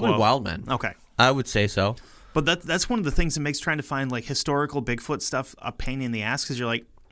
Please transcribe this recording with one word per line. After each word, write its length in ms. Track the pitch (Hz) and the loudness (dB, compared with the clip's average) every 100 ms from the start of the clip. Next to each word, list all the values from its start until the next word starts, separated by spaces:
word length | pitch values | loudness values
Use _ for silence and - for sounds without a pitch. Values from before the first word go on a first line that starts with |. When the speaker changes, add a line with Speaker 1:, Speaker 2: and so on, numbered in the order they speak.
Speaker 1:
Probably 160 | 226 107 | 6 4
wild 260 | 107 135 | 4 4
men. 200 | 101 80 123 | 0 -6 -4
Speaker 2:
Okay. 240 | 127 101 - - - | -4 -4 -8 -6 4
Speaker 1:
I 120 | 123 | 4
would 160 | 139 123 | 4 2
say 200 | 110 104 | 2 2
so. 260 | - 98 117 - - - | 2 0 -2 -10 -20 -6
Speaker 2:
But 100 | 156 151 | 0 2
that, 160 | 165 | 0
that's 280 | 160 170 - | 0 -2 0
one 80 | 240 | 0
of 60 | |
the 60 | 160 | 2
things 240 | 131 175 151 | 2 2 0
that 40 | |
makes 180 | 147 143 | -2 -2
trying 160 | - 151 | -2 -2
to 40 | |
find, 280 | 139 139 135 | -2 -2 -2
like, 140 | 123 | -2
historical 580 | - 139 - 143 143 143 | -4 -4 0 0 0 -2
Bigfoot 400 | 123 120 - 147 | -2 -4 -2 -4
stuff 320 | - 131 139 - | -2 -4 -4 -8
a 120 | - | -10
pain 300 | - - 135 | -4 -4 -2
in 80 | 127 | -2
the 100 | 117 | -2
ass, 220 | 107 135 | -2 -2
'cause 140 | - 127 | -2 -4
you're 100 | 120 | -2
like, 160 | 117 - - - | -2 -6 -20 -20